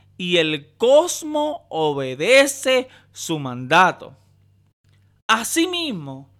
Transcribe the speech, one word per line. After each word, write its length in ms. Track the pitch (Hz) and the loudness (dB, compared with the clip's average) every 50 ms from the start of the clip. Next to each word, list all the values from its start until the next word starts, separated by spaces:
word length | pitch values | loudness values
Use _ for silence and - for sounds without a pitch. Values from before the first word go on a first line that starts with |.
| _ _ _ | _ _ _
y 200 | - 180 175 175 | -10 -4 0 0
el 380 | 170 160 156 156 151 143 - _ | 2 2 0 -2 -6 -8 -14 _
cosmos 880 | - 226 240 277 302 339 349 - - - 302 302 302 302 302 294 - - _ | -2 2 4 6 6 4 2 -4 -8 -8 -6 -4 -2 -2 -2 -4 -8 -12 _
obedece 1200 | - 160 156 151 143 139 135 131 127 131 156 208 254 269 277 277 - - - 262 262 254 254 - - - _ _ _ | -4 -2 -2 -2 -2 -2 -6 -6 -6 -4 2 4 4 4 4 2 -2 -4 -2 0 0 0 -2 -4 -10 -20 _ _ _
su 260 | - - - 165 151 | -14 -8 -6 -6 -6
mandato. 800 | 139 131 123 123 127 127 156 185 190 180 143 - - - - _ _ _ _ _ _ _ _ _ _ _ _ _ _ _ _ _ _ _ _ _ _ | -6 -8 -8 -10 -2 2 4 4 6 4 2 -2 -10 -20 -20 _ _ _ _ _ _ _ _ _ _ _ _ _ _ _ _ _ _ _ _ _ _
Asimismo, 1000 | - 226 233 226 - - 320 330 370 359 349 330 302 226 170 147 139 135 135 135 _ _ | 0 0 0 0 -2 -2 0 0 0 -2 -4 -6 -6 -6 -8 -10 -12 -14 -14 -18 _ _